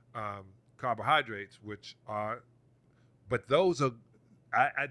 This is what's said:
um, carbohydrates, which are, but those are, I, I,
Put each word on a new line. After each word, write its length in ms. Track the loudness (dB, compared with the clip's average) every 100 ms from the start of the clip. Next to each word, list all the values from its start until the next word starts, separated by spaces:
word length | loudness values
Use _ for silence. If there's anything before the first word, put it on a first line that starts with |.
| _
um, 380 | -8 -8 -8 -14 -20 _ -8
carbohydrates, 840 | -4 -2 2 2 2 -8 -10 -14
which 340 | -14 -12 -14 -20 -8
are, 380 | -4 -4 -6 _ _ _ _ _ _ _ _ -4
but 200 | -4 2
those 320 | 4 4 4
are, 100 | 0 -2 _ _ _ _ -4
I, 180 | 2 2 2
I, 100 | -6